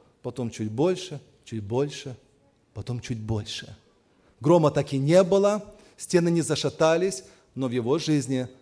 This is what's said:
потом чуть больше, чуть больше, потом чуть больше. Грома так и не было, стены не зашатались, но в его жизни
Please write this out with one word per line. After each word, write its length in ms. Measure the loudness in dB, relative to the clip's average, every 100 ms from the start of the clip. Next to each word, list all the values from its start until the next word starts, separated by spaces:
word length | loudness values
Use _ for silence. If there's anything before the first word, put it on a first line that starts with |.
| _ _
потом 300 | -10 -6 -6
чуть 180 | -6 -4
больше, 500 | 0 2 0 -6 -14 -18 _ -12
чуть 180 | -10
больше, 520 | -4 -2 -2 -4 -14 -16 _ _ _ _ _ -12
потом 240 | -8 -8
чуть 200 | -6 -6
больше. 560 | -4 -4 -4 -10 -14 -20 _ _ _ _ _ -4
Грома 300 | 4 4 4
так 240 | 2 -2
и 60 | 0
не 240 | 4 4
было, 400 | 6 4 4 0 -6 -20 -20 -16
стены 360 | 0 2 2
не 100 | 2
зашатались, 840 | 0 -2 -2 2 2 4 0 -4 -12 -20 _ -6
но 120 | -2
в 40 |
его 280 | -2 0 0
жизни 480 | 0 0 0 -4 -4 -10